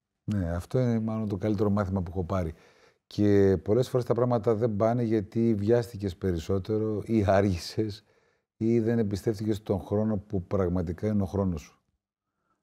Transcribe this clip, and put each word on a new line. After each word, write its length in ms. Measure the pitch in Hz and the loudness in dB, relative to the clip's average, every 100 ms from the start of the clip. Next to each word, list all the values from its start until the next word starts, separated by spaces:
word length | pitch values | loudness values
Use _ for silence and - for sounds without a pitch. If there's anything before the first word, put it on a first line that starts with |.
| _ _ | _ _
Ναι, 260 | - 104 85 | -6 -4 -2
αυτό 280 | 85 - 131 | -4 -4 -2
είναι 220 | 123 113 | 0 0
μάλλον 280 | 110 110 107 | -2 -4 -4
το 80 | 101 | -4
καλύτερο 340 | 104 104 104 | -2 0 2
μάθημα 320 | 101 98 98 | 2 0 -2
που 80 | 87 | -4
έχω 140 | 90 | -6
πάρει. 300 | 85 95 85 82 - _ _ _ _ | -4 -4 -4 -8 -20 _ _ _ _
Και 500 | - 104 101 98 95 | 0 4 6 6 4
πολλές 260 | - 107 131 | 2 0 2
φορές 180 | 127 120 | 0 0
τα 80 | |
πράγματα 400 | 117 123 120 113 | 0 2 0 2
δεν 220 | 107 120 101 | 0 0 2
πάνε 260 | 113 123 | 0 2
γιατί 520 | 117 110 98 117 117 | 0 0 -2 0 0
βιάστηκες 640 | 107 101 120 117 101 98 87 | 2 4 2 2 -6 -6 -4
περισσότερο 880 | 95 87 80 98 95 110 110 104 - | -2 -2 -2 -2 0 -2 -2 -4 0
ή 180 | 113 98 | 2 4
άργησες 800 | 98 101 90 - - 110 101 _ _ _ _ _ - | 4 4 0 -4 -4 -4 -6 _ _ _ _ _ -4
ή 240 | 110 117 | 0 2
δεν 180 | 113 117 | 2 0
εμπιστεύτηκες 640 | 107 98 - 104 107 104 | 0 -2 -2 -2 -2 -4
τον 180 | - 98 | -2 -4
χρόνο 360 | - 104 110 107 | -2 -2 0 -2
που 260 | - 98 87 | -4 -6 -2
πραγματικά 600 | 101 90 90 85 85 107 | 0 0 0 -2 -4 -2
είναι 160 | 104 | 0
ο 40 | 98 | 0
χρόνος 340 | 101 95 85 | 0 -2 -2
σου. 180 | - _ _ _ _ _ _ _ _ _ | -8 _ _ _ _ _ _ _ _ _